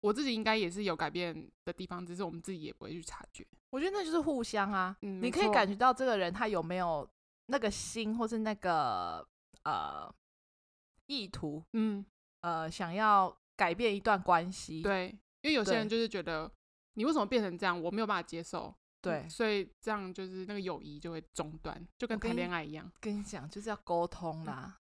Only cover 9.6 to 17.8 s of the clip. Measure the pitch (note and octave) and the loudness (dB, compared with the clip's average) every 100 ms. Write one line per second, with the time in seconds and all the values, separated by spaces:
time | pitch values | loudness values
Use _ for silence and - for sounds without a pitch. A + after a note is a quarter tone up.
9.6 | - A2 D2 D2 - - _ _ _ _ | -2 0 -2 -6 -12 -16 _ _ _ _
10.6 | _ _ _ _ _ C#4 G3 - D#3+ D3 | _ _ _ _ _ -6 -6 -6 -6 -6
11.6 | E3 A3+ A3 G3+ G3 _ _ _ E3+ E3 | -4 0 0 0 -8 _ _ _ -4 -2
12.6 | D#3+ - F3 F3+ G#3+ G3+ F#3 - _ - | -4 -4 -4 2 6 8 6 0 _ 0
13.6 | F3+ E3+ A#3 G3+ A3 G3+ F#3 F3 F3 F#3 | 2 4 2 2 4 4 6 4 4 -8
14.6 | - D#3+ F#3 F#3+ F3+ G#3+ _ _ C#4+ D4 | -8 -2 0 0 -2 -8 _ _ 2 2
15.6 | G3+ A#3 G#3+ A3+ A3+ G3+ F3 D#3+ D#3+ - | 4 2 4 2 2 -2 -2 -4 -4 -12
16.6 | _ _ _ - A#3+ D#4 D4+ B3+ G3+ E3+ | _ _ _ -2 2 4 4 4 2 0
17.6 | G3 F3 | 0 0